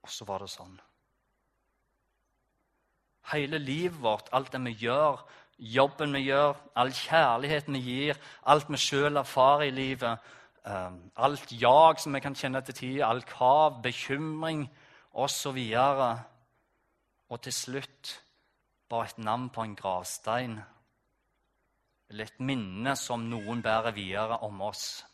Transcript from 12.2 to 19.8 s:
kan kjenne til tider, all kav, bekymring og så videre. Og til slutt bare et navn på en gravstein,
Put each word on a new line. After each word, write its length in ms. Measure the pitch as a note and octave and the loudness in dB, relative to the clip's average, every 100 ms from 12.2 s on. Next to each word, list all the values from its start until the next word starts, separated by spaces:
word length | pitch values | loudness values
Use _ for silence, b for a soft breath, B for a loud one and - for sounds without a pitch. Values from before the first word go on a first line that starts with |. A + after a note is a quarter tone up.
kan 140 | C#3+ | -6
kjenne 260 | C3+ C3+ C3 | -6 -4 -4
til 140 | C3 | -8
tider, 320 | B2+ B2+ C3+ A#2 | -10 -6 -2 0
all 160 | B2 | 0
kav, 580 | - - B2+ C#3+ D#3 B2+ | -4 2 6 6 6 2
bekymring 840 | B2 - - C#3 D#3 D#3 D#3+ D#3 B2+ b b b b | -6 -6 -6 -4 -4 -6 -6 -6 -8 b b b b
og 180 | - C#3 | -4 -4
så 220 | - C#3+ | -2 -4
videre. 720 | C3 A#2 B2 C#3 C3+ B2+ A#2 - _ _ _ _ _ _ _ _ _ _ | -4 0 2 4 4 0 0 -10 _ _ _ _ _ _ _ _ _ _
Og 120 | A#2 | -12
til 120 | C3 | -8
slutt 680 | - - C3+ - _ - - _ _ _ _ _ _ _ | -8 -6 -10 -10 _ -16 -16 _ _ _ _ _ _ _
bare 180 | A#2 A2 | -4 -4
et 120 | - | -6
navn 300 | A2 A#2 B2+ | -2 -2 -4
på 120 | - | -6
en 140 | A2+ | -8
gravstein, 840 | G2+ | -6